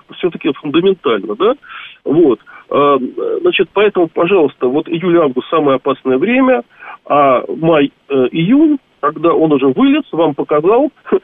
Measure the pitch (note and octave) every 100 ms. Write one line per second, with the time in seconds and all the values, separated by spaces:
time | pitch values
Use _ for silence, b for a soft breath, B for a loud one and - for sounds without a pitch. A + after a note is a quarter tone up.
0 | _ - F3+ - D#3+ - D3+ D3 F#3+ F#3+
1 | C3+ G#2+ F#2+ G#2+ G3 C4+ B B B B
2 | - D3+ D#3+ A2 - B B - C#3+ C#3+
3 | - - - - E4+ F3 F3+ - G#3 F#3+
4 | E3 - E3+ G3 C#3+ - C3 C3 - E3
5 | F3+ E3+ D3+ B2+ - E3 D3 C3 C#3+ C3+
6 | C3 B2+ F#3 B3+ C4 B3 - B B B
7 | - C#3+ C#3 B2 - - E3 D#3 C#3+ _
8 | - C#3 B2+ D#3+ E3+ C4+ D#4+ C#4+ _ -
9 | C#3+ D#3 E3+ D3 D#3 C#3+ C3+ C3 C4+ -
10 | - D#3+ E3 C#3+ D#3 D3+ E3 A#3 D4 _
11 | - -